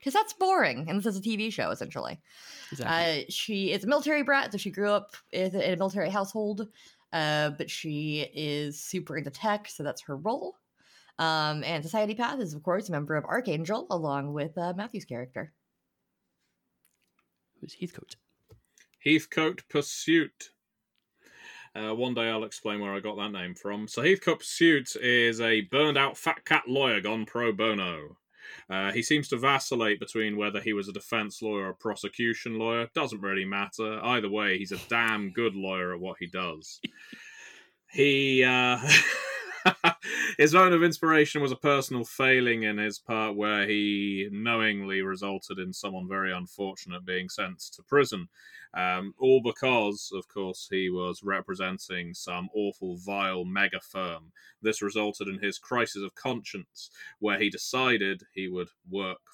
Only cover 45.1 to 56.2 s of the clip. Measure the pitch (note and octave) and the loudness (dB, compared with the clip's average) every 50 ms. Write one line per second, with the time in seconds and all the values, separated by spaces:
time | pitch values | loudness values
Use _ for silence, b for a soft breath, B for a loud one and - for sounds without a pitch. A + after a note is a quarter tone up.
45.1 | F#2+ F#2 G2+ G2 G2 F#2+ - - G2 F#2+ F#2 F#2 F#2 - - G2+ F#2+ F#2 F#2 F#2 | -4 -4 -4 -4 -4 -6 -6 -8 -8 -6 -6 -8 -8 -8 -8 -8 -6 -6 -6 -4
46.1 | F#2+ F#2+ F#2+ F#2+ F#2 F2+ F2+ F2+ - - G2+ F#2+ F#2+ - - F#2 F2 F2+ F#2 F#2 | -2 -2 0 0 -2 -4 -6 -8 -6 -6 -6 -6 -6 -8 -12 -12 -12 -10 -6 -4
47.1 | F#2 F#2 F#2 F#2 - - G2 F#2 F#2 - - - - - - _ C3+ C#3+ C3+ - | -4 -4 -4 -6 -6 -6 -6 -6 -6 -12 -14 -16 -16 -20 -6 _ 4 4 4 4
48.1 | A2+ F#2+ E2+ - B B B B B B B B - - F2+ F2+ F2+ F#2 F#2+ G2+ | 0 -6 -8 -12 B B B B B B B B -4 -2 0 0 0 0 -4 -6
49.1 | - - C3 C3 C3 C3 A2+ A#2+ - - - C3 B2 A#2 G#2+ G2+ G#2 G#2 - - | -6 2 6 6 6 6 6 2 -2 0 0 2 4 4 2 2 -2 -4 -8 -8
50.1 | G2 F#2+ F#2 - _ G2+ G2 F#2 F#2 - - - - F#2+ F#2 F2+ F2+ F2+ F2+ F2+ | -10 -10 -10 -10 _ -6 -6 -6 -6 -8 -8 -4 -2 -2 0 0 -2 -2 -4 -4
51.1 | F2 - G2+ G2 G2 F#2 F2 - F#2+ F#2 F#2+ F#2 F#2 F#2 - - F#2 F2+ F2 F2 | -6 -6 -4 -4 -4 -4 -4 -6 -4 -4 -4 -4 -4 -6 -8 -8 -8 -6 -6 -8
52.1 | F2 - - F#2 F2+ F2+ F#2 F#2+ - G#2+ G#2 G2+ - - F#2+ F#2 F2 F2 F#2 G2+ | -10 -12 -10 -8 -6 -6 -8 -4 -2 -2 -2 -2 -4 -4 -8 -8 -8 -8 -6 -6
53.1 | G2 G2 G2 F#2+ F#2 F2+ F2+ F2+ F#2+ G2 G2+ G2 F#2+ F2 - - - F#2+ F#2 F2 | -2 0 0 0 0 -2 -4 -2 0 2 2 2 0 -4 -10 -8 -6 -6 -4 -4
54.1 | E2+ D#2+ D#2+ D#2+ B B B B B B G#2 A2 G#2+ - G#2 G2+ G2 G#2+ G#2+ G#2 | -6 -8 -12 -18 B B B B B B -2 0 0 0 -2 -2 0 0 0 0
55.1 | G2+ - G#2 G2 F#2+ F#2+ G2+ G2+ F#2 - - - B2+ A#2+ A#2 - - G2+ G2 F#2 | -2 -4 -6 -6 -6 -4 -4 -4 -4 -6 -6 -4 0 0 0 -2 -2 -6 -8 -8
56.1 | - - | -10 -6